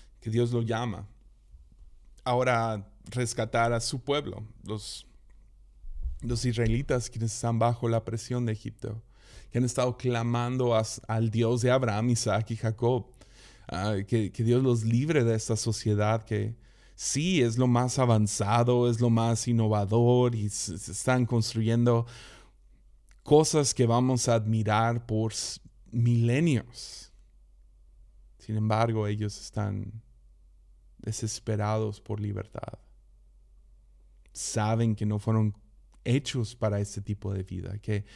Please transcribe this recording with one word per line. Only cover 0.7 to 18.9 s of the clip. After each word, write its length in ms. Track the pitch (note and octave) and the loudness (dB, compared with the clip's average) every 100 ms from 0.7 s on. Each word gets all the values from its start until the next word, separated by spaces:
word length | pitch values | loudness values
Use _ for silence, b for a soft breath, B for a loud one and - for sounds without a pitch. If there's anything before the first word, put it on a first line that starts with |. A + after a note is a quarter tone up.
| A2+ A#2+ F2+ G2+ - - - - - - - - - - - | -2 -4 -8 -12 -20 -20 -20 -20 -20 -20 -20 -20 -20 -20 -10
Ahora, 680 | - B2 B2+ A#2 A2+ G#2+ G2 - - | -2 0 2 2 0 -4 -8 -18 -10
rescatar 680 | A2 A#2 - A2 A#2+ A#2 | -4 -4 -4 -2 2 2
a 60 | A#2 | 0
su 220 | A#2 C3+ | -2 -6
pueblo, 420 | - C#3+ C#3 - G#2+ - | -2 -2 -2 -8 -12 -14
los, 420 | - G#2+ - - - - - - - - - - - - - - | -10 -10 -10 -14 -18 -20 -20 -20 -20 -20 -20 -18 -12 -8 -6 -6
los 240 | A#2+ A#2+ B2 | -4 -2 0
israelitas 640 | A#2 A2+ A2+ C#3+ B2+ A#2 | 0 2 2 0 -2 -2
quienes 240 | - A2+ | -6 -6
están 260 | - A#2 A#2 | -2 -2 2
bajo 280 | A#2 A#2+ A#2+ | 2 2 0
la 140 | A2+ | -2
presión 420 | A2 A2 - B2 A#2+ | -2 -8 -6 -4 -2
de 80 | |
Egipto, 500 | G#2+ A2 - - A2 - B B B B | -4 -8 -12 -10 -10 -14 B B B B
que 80 | B2 | -2
han 40 | |
estado 340 | B2 B2+ B2+ A#2 | 0 0 -2 -2
clamando 800 | B2+ A#2 A#2 A#2+ A#2+ B2+ B2 A2+ | -2 -2 0 0 0 0 2 2
a, 80 | A2 - - | 0 -6 -4
al 220 | A2+ A2+ | 0 0
Dios 320 | A2 A2+ B2 | 2 2 2
de 100 | B2 | 4
Abraham, 380 | C3 A#2+ G#2 A#2 | 2 2 0 0
Isaac 420 | A#2 A2+ G2+ A2+ | 0 2 0 0
y 40 | A2+ | -4
Jacob, 520 | A2+ A2 A#2 B2+ - B B B B B - | -4 0 0 0 -4 B B B B B -10
ah, 300 | E2+ G#2 G2+ G2+ | -6 -2 -2 0
que, 240 | A#2 G2+ | 0 0
que 120 | - | -2
Dios 200 | A2+ A#2+ | 2 4
los 200 | C3+ A#2+ | 4 2
libre 400 | A2 A#2+ D3 D#3 | 2 0 2 2
de 120 | A#2 A2 | 2 2
esta 200 | - A2 | -2 -2
sociedad 680 | - A2 A2 G#2 G#2 A2+ | -2 -2 0 2 2 0
que... 320 | A2 G#2+ G#2 A2+ b b b - | -2 -4 -4 -8 b b b -10
Sí 460 | - C3+ E3 F#3 | -4 -2 2 2
es 160 | A#2+ A2+ | 2 4
lo 100 | B2+ | 4
más 320 | A#2+ B2+ C3 | 4 2 2
avanzado, 880 | B2 A2 G#2 - G2+ A#2 A#2+ B2 | 4 4 2 0 2 2 4 4
es 100 | A#2+ | 2